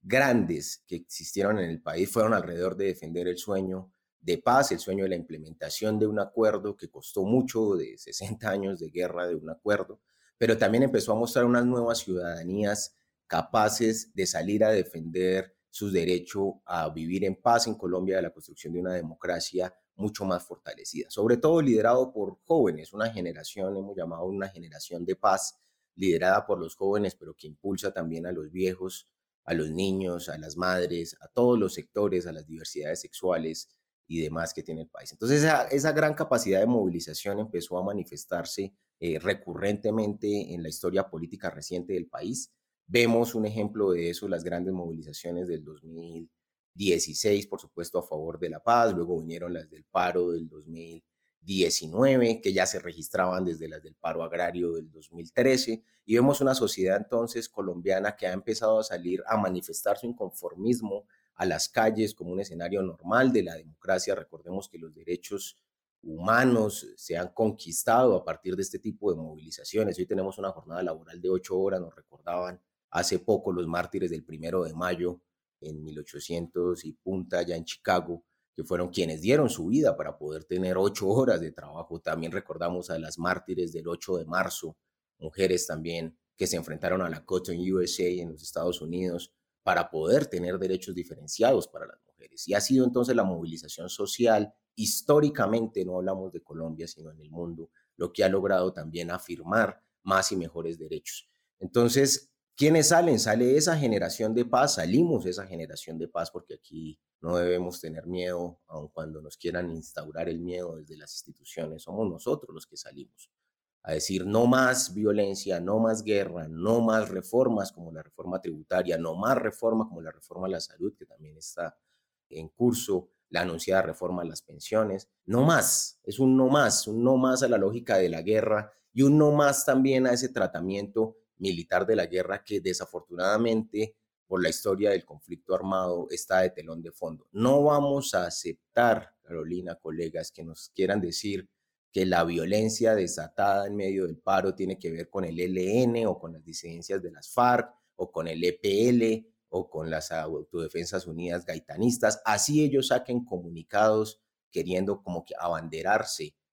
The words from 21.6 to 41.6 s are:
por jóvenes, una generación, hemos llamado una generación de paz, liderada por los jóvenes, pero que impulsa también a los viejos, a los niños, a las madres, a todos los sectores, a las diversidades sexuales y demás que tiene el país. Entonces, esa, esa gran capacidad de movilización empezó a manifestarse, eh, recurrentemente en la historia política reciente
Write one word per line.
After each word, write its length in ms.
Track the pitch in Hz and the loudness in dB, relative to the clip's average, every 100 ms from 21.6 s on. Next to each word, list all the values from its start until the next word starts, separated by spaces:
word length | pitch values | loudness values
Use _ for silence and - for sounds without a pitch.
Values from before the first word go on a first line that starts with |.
| 143 110 113 123 131 | 6 6 6 4 2
por 280 | 110 95 - | -2 -6 -4
jóvenes, 500 | - 165 104 78 78 | 2 4 4 0 -6
una 180 | 104 113 | -4 -4
generación, 640 | 110 87 76 78 101 95 98 | -4 -6 -8 -10 -6 -4 -4
hemos 200 | 98 95 | -8 -8
llamado 300 | 85 82 92 | -8 -6 -6
una 240 | 98 98 | -4 -6
generación 540 | 85 82 76 - 87 | -10 -18 -16 -12 -6
de 120 | 87 95 | -4 0
paz, 440 | 104 95 - - _ _ _ - | 2 2 0 -12 _ _ _ 0
liderada 500 | 92 82 92 101 107 | 2 4 6 4 2
por 140 | 92 | -2
los 160 | 82 - | -4 -4
jóvenes, 400 | 98 104 98 - | 0 0 0 -4
pero 200 | 80 - | -14 -18
que 120 | 78 | -20
impulsa 440 | 76 98 95 101 | -10 -6 -4 -4
también 360 | 92 80 82 87 | -4 -6 -6 -6
a 40 | |
los 200 | 82 78 | -8 -8
viejos, 580 | 90 92 92 92 - - _ _ _ - | -2 -2 -2 -8 -10 -18 _ _ _ -4
a 80 | 85 | -2
los 160 | 78 | -2
niños, 580 | 82 98 95 92 85 82 | 0 0 0 -2 -4 -8
a 80 | 78 | -10
las 200 | 78 80 | -10 -2
madres, 600 | 90 92 87 85 80 - | 2 2 0 -2 -6 -10
a 60 | - | -6
todos 300 | - 123 117 | 2 4 6
los 160 | 95 | 2
sectores, 540 | - - 104 101 92 85 | -2 -6 0 0 0 -2
a 40 | |
las 140 | 78 78 | -8 -12
diversidades 560 | 80 78 76 76 85 | -14 -12 -8 -6 -6
sexuales 680 | - - 92 82 80 80 - _ _ _ - | -8 -4 0 0 -2 -8 -12 _ _ _ -8
y 140 | 82 | -4
demás 320 | 76 82 82 | -4 -4 -6
que 100 | - | -8
tiene 180 | 82 80 | -10 -10
el 80 | 80 | -12
país. 220 | - - | -16 -18
Entonces, 320 | - 113 147 | -4 2 4
esa, 240 | 156 143 - | 6 4 2
esa 260 | 139 151 | 2 2
gran 220 | 151 151 151 | 4 2 2
capacidad 440 | 156 117 95 95 | 0 2 4 4
de 60 | 113 | 4
movilización 760 | 120 92 85 80 76 101 101 | 4 2 -2 -6 -8 -6 -4
empezó 380 | 110 87 - 90 | -4 -6 -4 -4
a 60 | |
manifestarse, 880 | 98 101 85 76 - 87 82 - 98 - _ - | -4 -4 -6 -12 -6 -6 -4 -6 -8 -10 _ -8
eh, 180 | 85 76 | -4 -2
recurrentemente 1300 | 90 95 87 - 98 104 107 110 104 104 104 104 - | -2 -2 -4 -4 -2 0 0 0 0 -2 -2 -2 -4
en 80 | 87 | -8
la 80 | 78 | -8
historia 400 | - 90 92 - | -6 -2 -2 -2
política 400 | 80 85 95 90 | -6 -10 -8 -8
reciente 440 | 76 | -8